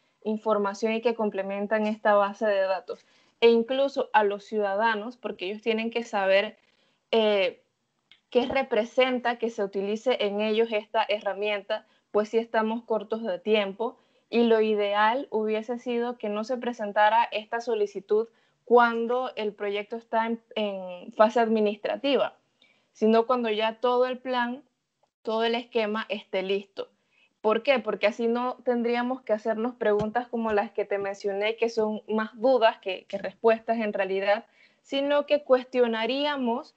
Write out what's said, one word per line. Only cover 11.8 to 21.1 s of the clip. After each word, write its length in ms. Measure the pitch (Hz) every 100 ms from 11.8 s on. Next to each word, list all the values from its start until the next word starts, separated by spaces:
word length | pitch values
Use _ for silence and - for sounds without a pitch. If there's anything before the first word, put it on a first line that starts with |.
| - _ _
pues 180 | 208 214
sí 80 | 226
estamos 440 | 226 226 220 233
cortos 380 | - 214 208 220
de 160 | 226 180
tiempo, 600 | 214 214 196 190 233 - _ _ _
y 140 | 233
lo 180 | 233 220
ideal 680 | 220 208 202 208 214 254 -
hubiese 480 | 220 214 214 220 240
sido 380 | 247 240 240 240
que 140 | 208
no 120 | 208
se 120 | 220 247
presentara 680 | 240 240 208 208 208 226
esta 360 | 226 208 214 233
solicitud 680 | 240 214 208 196 - 214 226 _ _ _
cuando 680 | - 240 233 233 233 247 254 -
el 160 | 214
proyecto 440 | 208 202 202 208 233
está 300 | - 226 226
en, 140 | 226 -
en 580 | 220 208 196 185 180 196